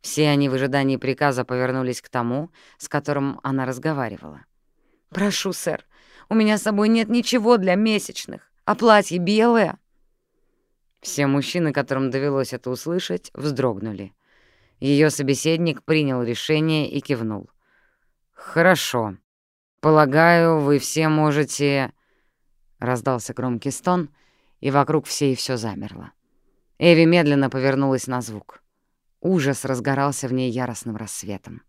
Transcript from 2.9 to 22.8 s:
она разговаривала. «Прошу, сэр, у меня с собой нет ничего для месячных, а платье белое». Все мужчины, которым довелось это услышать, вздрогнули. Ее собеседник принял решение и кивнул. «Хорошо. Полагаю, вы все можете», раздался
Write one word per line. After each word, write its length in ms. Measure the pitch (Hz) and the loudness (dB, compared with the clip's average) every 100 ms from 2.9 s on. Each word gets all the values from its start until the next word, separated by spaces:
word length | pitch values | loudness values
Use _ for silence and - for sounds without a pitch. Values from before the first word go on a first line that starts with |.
| 147 143 143 139 - | -6 -4 -4 -4 -6
она 220 | 139 135 | -4 -4
разговаривала. 800 | 127 127 151 147 117 98 78 73 _ _ _ _ _ _ _ | -4 -4 -4 -4 -6 -8 -16 -20 _ _ _ _ _ _ _
«Прошу, 420 | - 202 190 196 | -4 -2 -2 -6
сэр, 340 | 175 - - _ _ _ - - | -6 -6 -6 _ _ _ -20 -2
у 60 | |
меня 240 | 220 214 214 | 2 2 2
с 40 | |
собой 260 | 208 202 214 | 0 0 2
нет 200 | 226 220 | 2 2
ничего 480 | 240 226 247 214 240 | -2 0 0 4 4
для 180 | 185 | 4
месячных, 760 | 180 220 214 - - - - _ _ | 2 2 0 -4 -12 -14 -16 _ _
а 100 | - | -4
платье 440 | 214 233 208 202 175 | 2 6 6 6 -2
белое». 600 | 175 214 233 233 180 - _ _ _ _ _ _ _ _ _ _ _ _ | 0 4 4 4 2 -2 _ _ _ _ _ _ _ _ _ _ _ _
Все 260 | - - 139 | -12 -2 0
мужчины, 460 | 139 135 175 160 | 0 -2 -2 -2
которым 380 | 143 139 135 135 | -2 -2 -2 -2
довелось 420 | 131 143 135 127 | -2 -2 -2 -4
это 180 | 123 127 | -6 -8
услышать, 600 | 127 - 175 - 180 - | -8 -4 -6 -4 -8 -10
вздрогнули. 800 | - 147 135 131 101 110 98 98 _ _ _ _ _ _ _ | -8 -6 -2 -2 -2 -8 -10 -14 _ _ _ _ _ _ _
Ее 300 | 135 143 151 | 0 4 2
собеседник 720 | - 139 135 160 165 170 151 | 2 -2 0 0 0 0 -4
принял 400 | - 160 147 127 | -2 0 0 -2
решение 680 | 117 117 - 156 160 156 147 | -4 -4 -2 0 2 0 -2
и 100 | 143 | -6
кивнул. 500 | - 131 113 104 95 _ _ _ _ _ _ _ _ | -4 -4 -4 -8 -12 _ _ _ _ _ _ _ _
«Хорошо. 840 | _ - - 170 175 - 123 110 95 _ _ _ _ _ _ | _ -6 2 4 2 0 -4 -4 -8 _ _ _ _ _ _
Полагаю, 800 | 151 156 147 147 170 170 165 160 | 4 6 6 6 6 6 4 2
вы 180 | 143 147 | 2 2
все 300 | - 151 156 | 0 -2 2
можете», 840 | 156 151 143 135 - 143 139 131 _ _ _ _ _ _ _ _ | 2 2 2 -2 0 0 0 -2 _ _ _ _ _ _ _ _
раздался 560 | _ | _